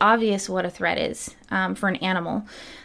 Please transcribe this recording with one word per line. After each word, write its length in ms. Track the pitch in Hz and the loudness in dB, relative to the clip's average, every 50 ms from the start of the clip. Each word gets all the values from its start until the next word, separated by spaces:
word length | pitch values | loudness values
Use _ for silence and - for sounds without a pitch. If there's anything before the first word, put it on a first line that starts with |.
obvious 480 | 190 208 226 233 226 214 202 196 202 - | 6 6 6 6 4 4 2 2 0 -2
what 160 | 185 185 180 | -2 -2 -2
a 40 | 180 | -2
threat 280 | - - 185 170 170 - | -2 -2 0 0 0 0
is, 380 | - - - - - - - - - - | 0 -2 -4 -6 -10 -12 -14 -16 -8 -4
um, 260 | 190 190 190 185 190 | -2 0 0 0 -2
for 120 | - - 196 | 0 0 0
an 80 | 180 - | 0 0
animal. 480 | - 185 185 180 170 165 - 208 214 - - - - - - - - | 0 0 0 0 -2 -2 -2 -4 -4 -6 -10 -18 -18 -18 -18 -18 -14